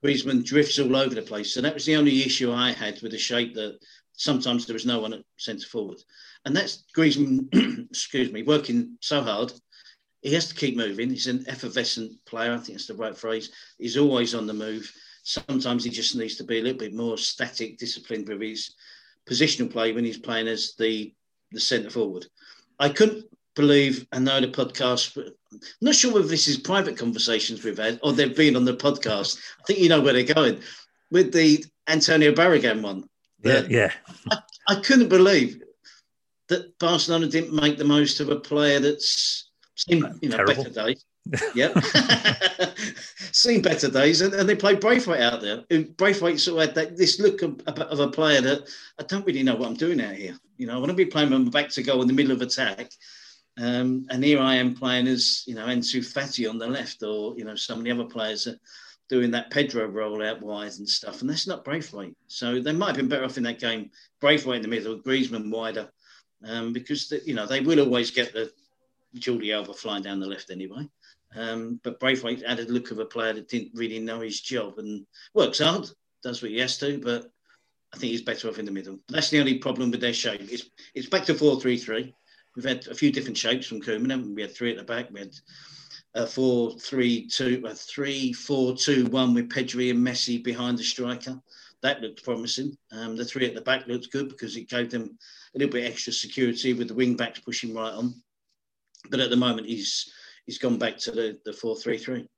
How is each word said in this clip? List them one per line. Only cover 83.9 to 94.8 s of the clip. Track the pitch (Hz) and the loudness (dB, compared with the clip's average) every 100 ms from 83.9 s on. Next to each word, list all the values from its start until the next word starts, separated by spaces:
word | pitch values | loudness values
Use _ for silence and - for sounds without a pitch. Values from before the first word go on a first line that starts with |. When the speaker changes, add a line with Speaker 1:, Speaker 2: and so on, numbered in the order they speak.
| 107 127 | -2 -2
Speaker 1:
haven't | 135 107 | -2 -6
we? | 104 | -8
We | |
had | 101 - | -10 -6
three | 120 | -6
at | 113 | -6
the | 101 | -6
back. | 120 117 | -8 -8
We | 101 | -14
had | 98 - _ - - - - - _ | -16 -18 _ -20 -20 -20 -20 -20 _
a | 113 117 | -6 -6
four | - 131 123 113 117 | 0 2 2 0 -4
three | - 135 123 117 - | -6 0 0 0 -2
two, | - 131 127 113 | -4 0 -2 -4
a | 104 | -14
three | - - 139 139 131 | -14 -8 -6 -4 -4
four | 120 - 139 127 | -6 -4 0 0
two | 127 - 139 120 | 0 2 2 2
one | 127 127 | 2 4
with | 120 117 | 2 0
Pedri | - 127 123 123 | -4 -4 -2 0
and | 120 123 | 2 0
Messi | 123 - 120 | 0 -4 -4
behind | 120 117 123 120 | -4 -4 -4 -2
the | |
striker. | 117 - 123 123 131 131 _ - - _ | -4 -4 -6 -6 -10 -14 _ -20 -20 _
That | 131 139 | -4 -4
looked | 110 110 | -8 -12
promising. | - 117 120 - 143 143 _ | -6 -6 -4 -6 -6 -10 _
Um, | 110 113 113 | -12 -10 -8
the | 127 | -8
three | 135 131 | -4 -4
at | 113 | -4
the | |
back | - 131 120 | -2 -4 -2
looked | 120 - | -8 -6
good | 139 139 | -6 -6
because | 110 113 110 | -8 -12 -12
it | 113 | -6
gave | 123 | -4